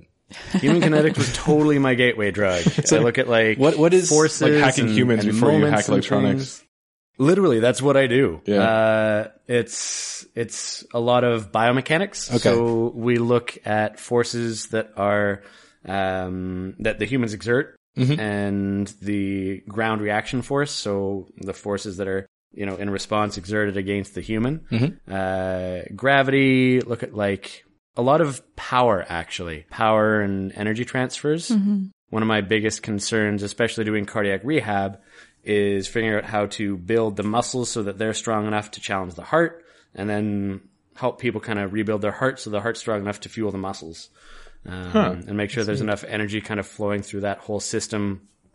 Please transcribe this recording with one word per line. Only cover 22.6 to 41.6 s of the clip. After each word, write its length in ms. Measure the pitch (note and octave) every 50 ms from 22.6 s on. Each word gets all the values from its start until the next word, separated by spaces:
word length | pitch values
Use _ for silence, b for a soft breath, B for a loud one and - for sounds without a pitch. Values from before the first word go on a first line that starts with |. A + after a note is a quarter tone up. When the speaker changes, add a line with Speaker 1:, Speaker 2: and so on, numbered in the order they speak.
| G2+
Speaker 1:
know, 120 | G2+ F#2+
in 120 | F#2 G2+ G2+
response 480 | G2 G2 - - G#2+ G#2+ G#2+ G2+ G2+
exerted 400 | G#2 F2+ F#2+ G#2+ G#2+ G#2+ G2+ F#2+
against 380 | G2+ G2 F#2+ G2+ G2+ F#2+ - -
the 80 | F#2 F2
human. 380 | - A2 A2 A2+ B2+ D3+ D#3+ - - B2
Speaker 2:
Mm-hmm. 400 | A2+ B2 D3+ - - - - F#2+
Speaker 1:
Uh, 840 | F#2+ F#2+ F#2 F#2+ F#2+ F#2+ F#2 F#2 F#2 F#2 F#2 F2+ F2+ - - G2+
gravity, 840 | G2 A#2 C3+ C#3 C#3 C3+ C3 C3+ C#3 C3+ C3+ C3 B2+ B2+ B2+ B2+ B2+
look 220 | - A2+ A#2 - -
at, 100 | - -
like, 520 | G#2 G#2 G2+ G2 G2 - - - - _ _ _ _ _ _ -
a 60 | -
lot 220 | A#2+ B2+ C#3+ D#3+ E3
of 180 | C#3+ C3 A#2 - _ -
power, 480 | - - - B2+ B2+ B2+ A#2+ G#2+ F#2 -
actually. 600 | - F2 E2+ D#2 - - - F2+ E2+ D#2+ D2+ D#2 -
Power 540 | - - A2 A2 A2 A2 G#2+ G#2+ G#2+ G#2+ G2+
and 300 | G2 G2 G2 F#2+ F#2+ G2+
energy 300 | - G#2 G#2+ G#2+ A2 B2
transfers. 640 | - - C3 B2+ B2+ - - - D3+ D3+ E3 E3+ -
Speaker 4:
Mm-hmm. 380 | A#3 G#3 G3 G3+ G#3 G3+ F#3+ F#3+ - _ _ -
Speaker 1:
One 140 | - A2 A2+
of 60 | A2
my 120 | A2 G#2+
biggest 420 | G2+ F#2 A2 A2 G#2 G#2+ G#2 - -
concerns, 600 | - G#2+ G2+ G2+ - A#2 A2 G#2+ G#2 G#2 G2+ G2+
especially 420 | G2+ - - A#2+ A2 - - A2
doing 220 | G#2+ G#2+ G#2+ G2+
cardiac 340 | - - A2+ G#2 G2+ G2 F#2+ G2
rehab, 560 | B2+ D#3 D3 G#2 G#2+ G#2 G2 G2 G2 G2 - b b b b b b b b -
is 420 | - G#2 G#2 G2+ G2+ G2+ G2 F#2+
figuring 300 | - - A#2 A2 A2 G#2+
out 80 | G#2 G2+
how 220 | - A2 G#2 G#2
to 320 | G2+ - - A2 G2+ G2+ F#2
build 380 | F2 F2+ A2+ A#2 A2+ A2 G2+
the 60 | G2+ G2
muscles 460 | G#2 G#2+ A#2+ B2 - - B2+ A#2+ -
so 140 | - A#2+ G#2
that 160 | G2+ G2 F#2+
they're 160 | A2+ A2 A2
strong 320 | - - - A2+ G#2+ G#2
enough 240 | G#2+ G#2 G#2+ G#2 -
to 100 | - -
challenge 360 | - - G#2 F#2+ F#2 F2 E2+
the 60 | E2+ E2+
heart, 420 | - - D#3+ E3+ E3 - - b b b b b b b
and 140 | - G2 G#2
then 540 | G#2 G#2 G#2+ G#2 G#2 G2+ G2 G2 G2 G2 _ _ _ _ _ _ _
help 260 | - - B2 - -
people 220 | - A#2+ G2+ G#2+ -
kind 160 | - A2
of 160 | G#2